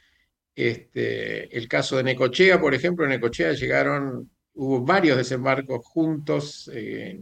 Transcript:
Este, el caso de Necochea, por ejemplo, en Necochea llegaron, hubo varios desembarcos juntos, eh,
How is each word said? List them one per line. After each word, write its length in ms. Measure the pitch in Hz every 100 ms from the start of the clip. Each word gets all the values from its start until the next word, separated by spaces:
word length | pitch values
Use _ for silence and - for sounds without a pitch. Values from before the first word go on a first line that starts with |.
| _ _ _ _ _ -
Este, 1000 | 120 113 - 123 117 113 110 107 - 120
el 120 | 113
caso 300 | 143 139 135
de 60 |
Necochea, 560 | 131 131 131 - 185 185
por 140 | 151
ejemplo, 320 | 131 175 175 143
en 60 |
Necochea 420 | 127 113 - 165
llegaron, 800 | 127 127 139 139 143 139 123 123 _ _ -
hubo 260 | 135 131
varios 320 | 127 196 160 131
desembarcos 680 | 123 131 135 135 135 120 -
juntos, 840 | 165 160 156 151 147 147 - -
eh, 460 | 135 107 110 110 98